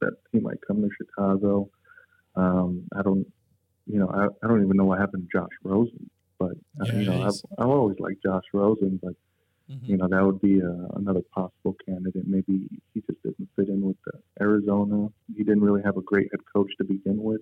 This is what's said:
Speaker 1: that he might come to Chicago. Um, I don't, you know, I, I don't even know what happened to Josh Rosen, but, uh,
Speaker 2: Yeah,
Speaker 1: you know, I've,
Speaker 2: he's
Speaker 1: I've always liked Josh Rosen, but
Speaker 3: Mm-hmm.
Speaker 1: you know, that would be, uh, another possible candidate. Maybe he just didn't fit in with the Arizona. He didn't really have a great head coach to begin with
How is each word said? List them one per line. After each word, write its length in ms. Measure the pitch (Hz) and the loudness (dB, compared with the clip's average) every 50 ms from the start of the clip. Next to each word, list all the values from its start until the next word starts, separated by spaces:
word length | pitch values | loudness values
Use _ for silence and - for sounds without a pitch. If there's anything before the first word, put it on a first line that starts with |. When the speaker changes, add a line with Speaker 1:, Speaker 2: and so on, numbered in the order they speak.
Speaker 1:
that 140 | - - - - _ _ | -4 -4 -4 -6 _ _
he 60 | - 220 | -2 0
might 200 | - - - - - | 0 -2 -6 -8 -6
come 140 | - 202 147 | -2 0 0
to 60 | 104 - - | 0 0 -2
Chicago. 760 | - - - - - 101 98 98 98 101 101 101 101 101 - _ _ _ _ - - _ _ _ _ _ _ - | -6 -12 -10 -4 -2 0 2 2 2 2 2 2 0 0 -4 _ _ _ _ -20 -20 _ _ _ _ _ _ -4
Um, 500 | 90 92 92 92 92 90 90 90 90 - - - | 0 0 2 2 2 0 0 -2 -6 -8 -8 -6
I 80 | 98 | -4
don't, 240 | 98 98 95 95 95 - - _ _ _ _ _ _ _ _ _ _ | 0 0 0 0 0 -4 -8 _ _ _ _ _ _ _ _ _ _
you 120 | - 107 101 | -4 -2 0
know, 100 | 95 92 | 0 0
I, 180 | - 98 101 101 - - - | 0 0 0 0 0 -2 0
I 40 | 113 | 2
don't 140 | 117 107 | 4 4
even 140 | 101 95 98 | 4 4 4
know 80 | 98 95 | 4 4
what 140 | 95 92 95 | 4 4 2
happened 300 | 101 98 - 92 90 85 | 0 0 -2 -6 -6 -2
to 80 | - 95 | -2 -2
Josh 140 | 85 - - - | -2 -4 -8 -10
Rosen, 480 | - 95 95 104 120 120 - - - - - _ _ _ _ - | -4 0 2 2 2 2 -2 -8 -18 -20 -20 _ _ _ _ -4
but, 140 | 92 87 - - - _ - 147 | -4 -4 -4 -8 -16 _ -10 -6
uh, 40 | 98 | -4
Speaker 2:
Yeah, 60 | 117 113 110 | -2 0 0
Speaker 1:
you 80 | 104 | 0
know, 140 | 95 90 90 | 0 0 0
I've, 100 | - 101 | 0 0
Speaker 2:
he's 100 | 101 - - - - - | -2 -4 -8 -10 -6 -2
Speaker 1:
I've 100 | 117 127 | 0 2
always 300 | 139 143 120 104 95 - | 4 4 4 2 0 -2
liked 220 | 92 90 98 - | -4 -6 -6 -4
Josh 220 | - 98 95 92 - - - | -2 -2 -2 -2 -2 -2 0
Rosen, 440 | 101 101 104 110 107 101 95 95 90 | 2 2 2 2 2 0 0 -2 -2
but 100 | - 92 87 - _ _ _ _ _ _ _ _ _ - | -6 -8 -10 -12 _ _ _ _ _ _ _ _ _ -16
Speaker 3:
Mm-hmm. 160 | 135 131 117 | -14 -10 -4
Speaker 1:
you 100 | 101 101 | -2 0
know, 100 | 92 92 | 0 2
that 180 | 90 95 95 98 | 2 4 4 4
would 160 | 98 95 95 | 4 4 4
be, 220 | - 101 98 95 | 4 4 4 4
uh, 240 | 90 87 87 87 90 - - | 2 0 -2 -6 -8 -8 -6
another 280 | 98 101 101 95 90 - - - | -4 -2 -2 -2 -2 -2 -4 -6
possible 400 | 95 92 90 - _ - 95 95 - - | -6 -6 -6 -8 _ -6 -6 -6 -6 -6
candidate. 400 | - 92 92 92 92 - 95 92 | -8 -8 -6 -4 -6 -4 -4 -2
Maybe 440 | 95 95 95 95 - 95 95 95 - - - - _ - | -2 0 0 0 0 -2 -2 -2 -6 -12 -16 -16 _ -10
he 60 | 110 | -8
just 200 | - - - - - | -8 -8 -8 -8 -8
didn't 240 | - - - 95 - _ | -8 -8 -8 -10 -8 _
fit 120 | - 98 101 | -2 -2 -2
in 120 | 98 98 | -2 -2
with 160 | 98 95 95 - _ | -2 -2 -4 -6 _
the 60 | - - - _ _ - - | -14 -14 -14 _ _ -6 -2
Arizona. 680 | 101 104 107 104 104 104 101 101 101 101 107 104 104 107 - _ _ - 226 | 0 2 2 2 2 2 2 2 2 0 0 -2 -2 -4 -6 _ _ -10 -6
He 60 | 104 | -2
didn't 200 | 107 107 107 104 | 0 2 4 4
really 200 | 104 101 101 101 | 4 4 4 2
have 140 | 101 101 - | 2 0 -2
a 60 | 98 | -2
great 260 | 90 - 101 98 92 - | -2 0 2 0 2 0
head 80 | - - - _ - | -4 -10 -8 _ 0
coach 160 | 101 98 98 - - | 0 0 0 -2 -4
to 60 | 95 | -4
begin 360 | 95 98 98 - 101 101 107 | -4 -4 -4 -2 -2 -2 -2
with 200 | 107 110 110 107 | -2 -2 -4 -4